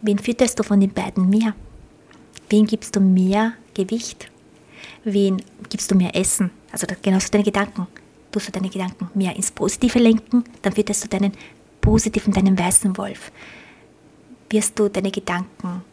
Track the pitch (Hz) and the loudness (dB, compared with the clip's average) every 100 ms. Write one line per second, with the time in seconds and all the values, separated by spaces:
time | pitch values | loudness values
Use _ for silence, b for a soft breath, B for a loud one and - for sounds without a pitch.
0 | 214 202 - 233 247 - 214 202 196 - | -2 0 0 0 0 0 2 2 2 0
1 | 190 190 185 214 220 202 - - - _ | -4 0 2 2 0 -4 -14 -20 -20 _
2 | _ - - - - 208 214 220 - 202 | _ -20 -20 -14 0 2 2 0 -2 2
3 | 190 185 185 202 226 226 - - 190 226 | 4 4 4 2 0 -4 -12 -6 -4 -4
4 | - - - _ _ _ B B B B | -8 -14 -20 _ _ _ B B B B
5 | 220 202 196 190 - - - 196 - 190 | -2 2 2 0 -6 -18 -10 -6 2 2
6 | 175 175 190 - 185 - - - 180 180 | 2 0 0 0 -2 -6 -12 -8 -8 -4
7 | 202 190 - 208 202 202 202 - 180 - | 0 0 2 2 2 0 -2 -6 -10 -12
8 | - _ - 208 - 190 190 190 185 - | -20 _ -10 -8 -6 -6 -6 -6 -8 -8
9 | 180 196 185 - - - 202 - 247 240 | -6 -2 -2 -2 -6 -2 -4 0 2 4
10 | 233 226 - 247 233 - 196 202 208 208 | 4 4 2 -2 -2 -4 -4 -2 -2 -4
11 | - 190 196 B B B _ - - 220 | -4 -2 -2 B B B _ 0 2 2
12 | 220 220 - 190 190 185 180 - 202 185 | 2 -2 0 2 4 2 2 0 0 -4
13 | 196 190 - B B B B B B _ | -8 -12 -18 B B B B B B _
14 | _ _ - - - 214 - - 202 202 | _ _ -20 -18 -2 0 0 0 0 0
15 | 196 196 - 175 190 - 185 180 180 | -4 -4 -4 -6 -6 -12 -10 -10 -14